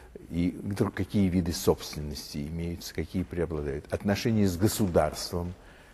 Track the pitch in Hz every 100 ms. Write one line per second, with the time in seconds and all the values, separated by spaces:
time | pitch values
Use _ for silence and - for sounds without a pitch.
0 | - - - 85 87 - 101 101 101 -
1 | 95 104 95 92 87 82 - 98 - 78
2 | 73 73 - 76 73 82 85 87 - -
3 | 80 92 87 85 80 76 73 71 - -
4 | 104 101 120 110 98 82 104 - 101 85
5 | 78 - - 90 87 90 - - -